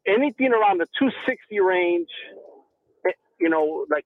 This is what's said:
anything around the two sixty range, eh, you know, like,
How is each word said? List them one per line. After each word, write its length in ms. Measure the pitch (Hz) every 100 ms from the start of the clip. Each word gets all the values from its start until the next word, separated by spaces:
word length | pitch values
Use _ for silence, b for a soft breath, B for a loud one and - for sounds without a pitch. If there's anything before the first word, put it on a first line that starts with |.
| -
anything 460 | 214 285 240 262
around 260 | 226 214 180
the 80 | 165 -
two 120 | 269 - -
sixty 340 | 247 - 208
range, 480 | 185 180 175 175 170 - - - - - _ _ _ _ 185
eh, 60 | - _ -
you 100 | 165
know, 380 | 160 151 156 151
like, 140 | 151